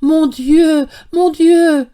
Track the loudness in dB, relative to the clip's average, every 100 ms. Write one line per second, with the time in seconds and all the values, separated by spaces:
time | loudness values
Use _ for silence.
0 | 0 0 -2 -4 -2 2 2 0 -4 -10
1 | -12 -4 -4 0 2 2 2 0 -4